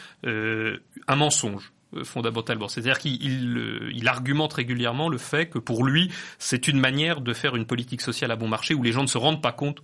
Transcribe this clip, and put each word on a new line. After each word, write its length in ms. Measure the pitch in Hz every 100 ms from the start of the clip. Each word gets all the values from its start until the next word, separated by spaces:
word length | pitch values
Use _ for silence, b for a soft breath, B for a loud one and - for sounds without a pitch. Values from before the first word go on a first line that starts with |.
| B B 120
euh, 540 | 110 110 110 110 - _ - -
un 80 | 139
mensonge, 560 | 151 - 113 101 - _ -
euh, 100 | -
fondamentalement. 640 | 123 127 113 113 113 113 101
C'est-à-dire 320 | - 120 131
qu'il, 220 | 147 127
il, 360 | 139 131 123 120
euh, 340 | 113 113 113
il 140 | 117 117
argumente 460 | 127 127 143 156
régulièrement 560 | 151 123 120 120 127 165
le 80 | 131
fait 320 | - 147 165
que 100 | -
pour 240 | - 113
lui, 280 | 131 151 180 B B B
c'est 300 | - 127 -
une 120 | 139
manière 400 | 131 139 160 156
de 140 | 123
faire 220 | 117 143 123
une 100 | 110
politique 360 | 123 127 123
sociale 300 | - - 127
à 40 | 113
bon 120 | 110
marché 260 | 107 - 156
où 80 |
les 80 | 120
gens 100 | 120
ne 60 | 135
se 100 | 123
rendent 240 | 139 156
pas 100 | 127
compte 300 | - 143 143